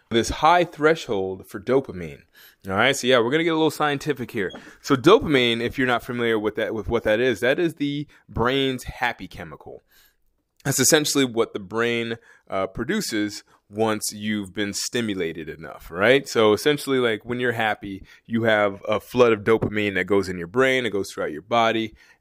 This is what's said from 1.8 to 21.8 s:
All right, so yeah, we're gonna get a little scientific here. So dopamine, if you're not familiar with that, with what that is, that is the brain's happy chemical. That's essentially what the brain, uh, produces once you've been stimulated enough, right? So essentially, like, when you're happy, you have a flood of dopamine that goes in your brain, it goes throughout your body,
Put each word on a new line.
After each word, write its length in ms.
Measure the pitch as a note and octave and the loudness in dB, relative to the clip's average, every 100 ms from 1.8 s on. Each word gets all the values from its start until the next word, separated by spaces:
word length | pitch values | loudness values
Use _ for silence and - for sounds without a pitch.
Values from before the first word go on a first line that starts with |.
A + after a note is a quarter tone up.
| C3+ F2+ E2 C2+ _ _ - _ G2 | 0 -8 -12 -14 _ _ -20 _ -4
All 60 | |
right, 200 | F#2+ B2 | 2 2
so 140 | C3+ B2 | 2 4
yeah, 100 | B2+ | 4
we're 120 | A2+ | 4
gonna 140 | D#3 | 2
get 60 | E3+ | 0
a 60 | D#3+ | 2
little 140 | D#3 | 0
scientific 600 | - D3+ C#3 D3 B2+ A#2 | 0 -2 -2 -4 -6 -6
here. 220 | A2+ F2 - - - | -6 -6 -8 -18 -20
So 140 | - | 0
dopamine, 640 | D3 C#3+ A3 G#3+ C3+ A#2+ A#2 | 4 6 6 6 2 2 0
if 160 | A#2 - | -2 -2
you're 100 | B2+ | 0
not 180 | A#2+ | 0
familiar 340 | - A#2+ A#2 A2 | -2 -2 0 0
with 160 | G#2 | 0
that, 180 | G#2+ G2+ | -2 -4
with 160 | A2 G2+ | -4 -2
what 140 | A2+ | -2
that 160 | A2 G#2+ | 0 2
is, 220 | B2+ A2+ | 2 0
that 180 | B2 D#3 | 0 0
is 160 | E3+ | -2
the 320 | C#3+ C#3+ C#3+ D3 _ _ | -4 -6 -6 -8 _ _
brain's 560 | G#2 A#2+ C3+ C3+ B2+ | -2 0 0 -2 -4
happy 420 | - - A#2+ - F#2 | -10 -6 -6 -6 -12
chemical. 560 | - E2 D2 - B1 _ _ _ _ _ _ _ _ | -14 -16 -16 -20 -20 _ _ _ _ _ _ _ _
That's 140 | C#3 C3+ | -4 0
essentially 460 | B2+ D#3 D3 C#3+ | 4 4 2 0
what 280 | C3 A2+ A2+ | 0 0 -2
the 80 | A2+ | -4
brain, 560 | F#2 A2 A#2 A#2 A#2 A2+ - _ _ | -8 -4 -2 -2 -4 -8 -12 _ _
uh, 200 | F#2+ F#2+ | -4 -4
produces 760 | - A#2+ G#3+ - A2 G#2 - - _ _ | -4 -4 -4 -2 -2 -2 -6 -16 _ _
once 440 | G#2 A2 G#2+ - | -2 -2 -2 -6
you've 400 | G#2+ G#2+ G#2+ F#2+ | -8 -4 -4 -4
been 220 | G2 G2+ | -6 -6
stimulated 760 | G2 - B2 A2+ F#2+ E2 D#2+ D#2 | -6 -6 -4 -4 -4 -4 -6 -12
enough, 420 | D2+ D2+ - - | -14 -16 -18 -12
right? 380 | E2+ G#2+ C3+ C#3 | 0 4 4 2
So 240 | A#2+ A2 | 4 4
essentially, 460 | G#2 D3 D3 - C3+ | 4 2 0 0 0
like, 260 | A#2+ G#2+ | 0 -2
when 160 | A#2 B2 | -6 -4
you're 120 | B2 | -4
happy, 520 | A#2 A2 G#2 G2+ F#2+ - - - | -2 -2 -2 -6 -12 -16 -20 -6
you 160 | A2+ | 0
have 400 | A2+ G#2+ G#2 G2 - | 2 4 2 0 -4
a 140 | G#2 | -4
flood 320 | - B2 A#2+ | -2 4 6
of 120 | G#2+ | 6
dopamine 500 | G#2 A2 G2+ G#2 G#2 | 4 2 2 -2 -2
that 100 | F#2 | -2
goes 240 | F#2 G2+ F#2 | 2 0 0
in 80 | F2+ | -6
your 100 | E2+ | -4
brain, 380 | A#2 C3 C3 | 0 2 2
it 60 | A#2 | -2
goes 200 | G2 F#2+ | -4 -6
throughout 220 | - E2+ | -6 -6
your 80 | D2+ | -8
body, 540 | G2 A#2 A2+ A2+ | -2 2 2 2